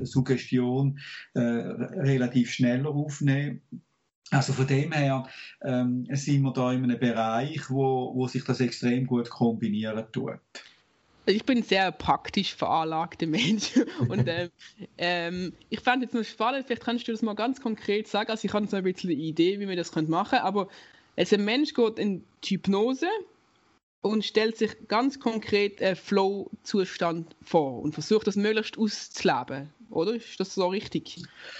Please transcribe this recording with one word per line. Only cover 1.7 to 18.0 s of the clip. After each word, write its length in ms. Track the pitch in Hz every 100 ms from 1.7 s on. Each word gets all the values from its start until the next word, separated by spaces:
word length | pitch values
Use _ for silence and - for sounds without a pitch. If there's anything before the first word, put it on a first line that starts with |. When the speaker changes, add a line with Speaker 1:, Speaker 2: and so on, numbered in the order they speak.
| 107 120 190 135 135 123 127 117
Speaker 1:
schneller 380 | - 123 123 147
aufnehmen. 720 | 143 151 - 143 135 143 - - - - _ _ _ -
Also 220 | 120 123
von 140 | 135 135
dem 260 | 135 165
her, 340 | 151 139 131 120 - - -
ähm, 420 | 131 127 123 123 123
sind 300 | 139 147 139
wir 100 | 135
da 180 | 131 127
in 140 | 127
einem 160 | 127 120
Bereich, 720 | 127 113 110 117 147 151 135
wo, 440 | 135 135 131 127
wo 140 | 127 127
sich 160 | 123
das 160 | - 127
extrem 460 | 123 - 123 123 127
gut 240 | 123 117
kombinieren 720 | - 117 110 110 104 110 110 110
tut. 280 | 120 - - _ - - _ _ _ _ _ -
Speaker 2:
Also 80 | 202
ich 80 |
bin 140 | - 247
ein 40 |
sehr 300 | - 190 185
praktisch 640 | - - 143 - - 185
veranlagter 720 | - - 156 160 160 170 - 160
Mensch 500 | 160 180 214 - -
<laughs> 320 | - 339 123
und, 140 | 202
Speaker 1:
<laughs> 40 | 147
Speaker 2:
ähm, 200 | 165 175 _ - - - -
ähm, 560 | 175 175 170 180 180 - -
ich 120 | 220
fand 220 | 254 254
jetzt 120 | 247
noch 100 | 240
spannend, 420 | 208 - 220 269 262
vielleicht 160 | 233
kannst 240 | - 233 -
du 60 |
das 80 | 220
mal 140 | 220
ganz 260 | 208 233 262
konkret 480 | 233 214 - 202